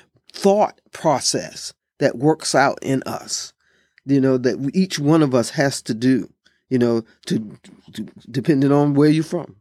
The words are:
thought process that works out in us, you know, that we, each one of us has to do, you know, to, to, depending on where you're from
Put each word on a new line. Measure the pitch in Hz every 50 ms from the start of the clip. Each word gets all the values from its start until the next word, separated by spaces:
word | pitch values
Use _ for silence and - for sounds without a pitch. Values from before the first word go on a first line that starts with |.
| _ _ _ _ _ _ -
thought | - - 196 202 214 196 - - _ _ _
process | - - - 160 139 117 - - - 107 85 - - - - - - _ _ _ _ -
that | 143 127 -
works | 117 139 151 156 - - - -
out | 131 139 131 - -
in | - 123 135 127 -
us, | - - - - - - - - - _ _ _ _ _ _ _ _ _ _ -
you | 135 143 135
know, | 131 135 131
that | 127 120 123 104 -
we, | 139 135 -
each | 185 190 185 -
one | 156 143 147 165 160
of | 151 135 127
us | 120 113 -
has | - 160 139 139 - - -
to | - 113
do, | 110 123 131 131 104 - - _ _ _ _ _ _ _ -
you | 131 123
know, | 120 117 117 113 113 _ _ _ -
to, | - 185 220 220 202 - - _ - - _ _ - -
to, | 107 104 - - - - -
depending | 117 139 110 165 147 135 143 139
on | 143 147 147 143 139
where | 139 151 151
you're | 156 156 156
from | - 180 170 - - - _